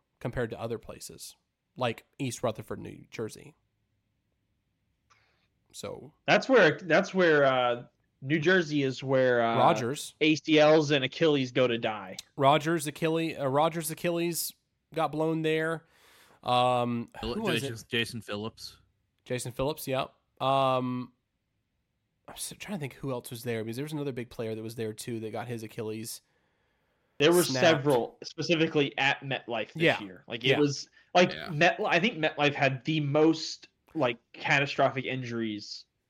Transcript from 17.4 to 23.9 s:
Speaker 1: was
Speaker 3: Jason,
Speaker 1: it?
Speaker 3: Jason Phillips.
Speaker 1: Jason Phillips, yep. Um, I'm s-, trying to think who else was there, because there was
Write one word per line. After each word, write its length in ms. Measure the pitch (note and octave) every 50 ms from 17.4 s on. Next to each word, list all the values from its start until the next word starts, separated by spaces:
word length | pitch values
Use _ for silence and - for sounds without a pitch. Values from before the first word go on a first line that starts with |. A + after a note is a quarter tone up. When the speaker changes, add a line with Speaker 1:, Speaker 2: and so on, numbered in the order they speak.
Speaker 1:
was 180 | A3+ - B2 A2+
Speaker 3:
Jason, 120 | C#3 C3+ A2+
Speaker 1:
it? 80 | G2+ - _
Speaker 3:
Jason 320 | A#2+ A#2 A2+ - A#2+ A2+
Phillips. 560 | - - G#2 G#2 G#2+ A2+ - - - - - _ _ _ _ _ _ _ _ _ _
Speaker 1:
Jason 280 | - B2+ A#2+ - B2+
Phillips, 340 | - - C3+ D3 D#3 - -
yep. 260 | C#3 C3 C3 D3+ - _ _ _ _ _ -
Um, 720 | C3+ C3+ C3+ C3+ C3+ C3 C3 B2+ B2+ B2 B2 B2 B2 - _ _ _ _ _ _ _ _ _ _ _ _ _ _ _ _ _ _ _ _ _ _ _ -
I'm 60 | -
s-, 180 | - - - - -
trying 180 | - F3+ G#3
to 40 | D#3+
think 140 | C#3+ B2+ -
who 160 | - - C3+
else 200 | B2 A#2+ - -
was 120 | B2 A#2
there, 200 | A#2+ A#2+ A2+ A2+
because 140 | G#2+ A2+ A2+
there 80 | B2+ D3
was 80 | D3+